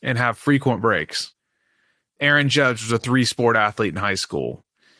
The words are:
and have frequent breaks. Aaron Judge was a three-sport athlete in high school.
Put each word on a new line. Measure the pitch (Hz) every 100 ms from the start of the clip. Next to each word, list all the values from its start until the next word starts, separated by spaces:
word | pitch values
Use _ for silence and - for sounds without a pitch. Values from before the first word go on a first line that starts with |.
and | 131 120
have | 123 113
frequent | - 139 135 113
breaks. | 113 95 76 - - _ _ _ _ _ _ _ _ -
Aaron | 143 147 143
Judge | 131 135 113
was | 113
a | 117
three-sport | 123 127 120 - 120 113
athlete | 104 - 107
in | 82
high | 101 95
school. | - 73 62 - _ _ _ _